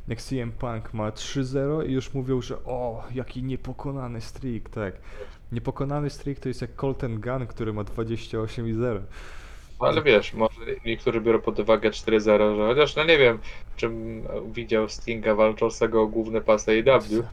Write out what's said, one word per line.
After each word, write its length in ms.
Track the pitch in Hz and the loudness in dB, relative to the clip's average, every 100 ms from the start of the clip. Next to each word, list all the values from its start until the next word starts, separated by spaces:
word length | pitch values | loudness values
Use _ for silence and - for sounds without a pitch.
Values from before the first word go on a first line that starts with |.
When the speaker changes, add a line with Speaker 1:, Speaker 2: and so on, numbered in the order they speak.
| - | -8
Speaker 1:
jak 140 | 113 | -8
C 200 | - 131 | -4 -4
M 100 | 135 | -4
Punk 420 | - 123 113 - | -6 -6 -6 -6
ma 180 | 110 107 | -4 -4
trzy 320 | - - 139 | -4 -6 -4
zero 400 | 127 135 139 156 | -2 0 0 0
i 100 | 151 | 0
już 200 | 131 - | -2 -2
mówią, 280 | 139 131 127 | -4 0 -2
że 220 | 113 131 | -2 -6
o, 400 | - 123 123 113 104 | -6 -4 -4 -6 -8
jaki 300 | 120 123 127 | -8 -8 -6
niepokonany 800 | 131 127 131 123 139 139 123 113 | -6 -6 -6 -8 -6 -6 -6 -8
streak, 480 | - - 135 110 - | -10 -8 -6 -6 -6
tak. 240 | 113 98 - - - - - - | -6 -6 -6 -12 -12 -12 -14 -8
Niepokonany 580 | 117 131 - 139 147 143 | -6 -4 -4 -2 -2 -2
streak 300 | 143 143 139 | -4 -8 -6
to 80 | 131 | -6
jest 140 | 120 | -6
jak 140 | 123 - | -8 -4
Colten 460 | 139 131 123 110 | -4 -2 -4 -4
Gunn, 260 | 120 135 117 | -4 -4 -4
który 260 | - 110 | -4 -4
ma 100 | 107 | -4
dwadzieścia 560 | 101 - 117 113 - 113 | -4 -4 -4 -4 -4 -4
osiem 280 | 113 - 113 | -4 -4 -4
i 60 | |
zero. 280 | 110 123 101 95 - - - - - - - | 0 0 -2 -6 -12 -12 -12 -14 -16 -14 0
Speaker 2:
No 60 | 131 | 2
ale 160 | 156 | 4
wiesz, 300 | 147 104 - | 8 6 6
może 260 | 110 110 - 113 101 117 | 0 0 0 -8 -6 -2
niektórzy 360 | 113 123 113 | 0 2 2
biorą 200 | 113 110 | 4 4
pod 180 | - 110 | 2 0
uwagę 320 | 104 107 107 | 4 4 4
cztery 300 | - - 110 | 0 2 4
zero, 340 | 107 104 107 104 | 6 6 6 4
że 120 | 107 | 2
chociaż 280 | 135 139 151 | 4 2 2
no 80 | |
nie 140 | 160 156 | 4 8
wiem, 220 | 123 110 - - - - | 8 6 -4 -10 -10 -4
czym 480 | 117 113 113 113 120 110 110 | -4 -4 -8 -8 -8 -8 -8
widział 360 | 110 117 110 107 | -8 0 2 2
Stinga 460 | - - 113 107 107 | -2 -6 -2 2 6
walczącego 640 | 110 110 117 - 113 110 | 4 4 0 2 2 4
o 60 | 110 | 2
główne 340 | 113 110 110 | 0 -2 0
pasy 300 | 110 107 - | 4 2 4
A 20 | |
E 260 | 110 127 127 | 4 6 4
W. 240 | 104 110 113 | 4 -2 -2